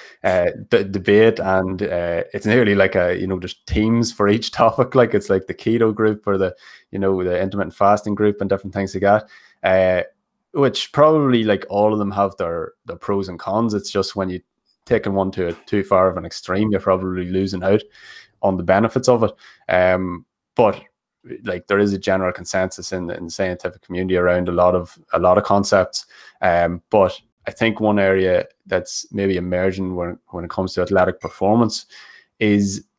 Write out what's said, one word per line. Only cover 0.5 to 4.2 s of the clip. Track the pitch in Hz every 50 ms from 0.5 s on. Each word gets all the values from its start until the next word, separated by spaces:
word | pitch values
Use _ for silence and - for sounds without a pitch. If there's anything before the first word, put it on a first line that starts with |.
| - - 104 -
d-, | 117 101 101
debate, | 98 98 98 92 101 101 107 110 113 110 -
and, | - 95 95 95 92 95 95 90
uh, | 101 - 90 87 87 85 85 85 - - -
it's | 98 -
nearly | 107 113 127 117 104 101
like | 98 95 92 -
a, | 95 90 87 90
you | 95 92
know, | 92 95 90
there's | 90 87 - - _
teams | - - 104 107 113 117 117 117 117
for | - -